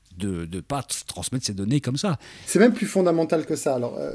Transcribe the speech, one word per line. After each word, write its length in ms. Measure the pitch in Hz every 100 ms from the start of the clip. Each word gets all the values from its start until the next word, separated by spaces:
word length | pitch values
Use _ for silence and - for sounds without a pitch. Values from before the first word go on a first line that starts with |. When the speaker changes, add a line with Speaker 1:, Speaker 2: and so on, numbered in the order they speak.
| _ 87
Speaker 1:
de, 280 | 101 87
de 160 | 82 90
pas 240 | - 139
t-, 100 | - - -
transmettre 360 | - - 127
ses 100 | -
données 260 | 98 101 143
comme 160 | 127 139
ça. 240 | 208 143 - - -
Speaker 2:
C'est 140 | 170
même 120 | 240
plus 140 | - 190
fondamental 600 | 190 180 165 160 165 151
que 100 | 151
ça. 180 | 151
Alors, 220 | 127 120 -
euh, 140 | 143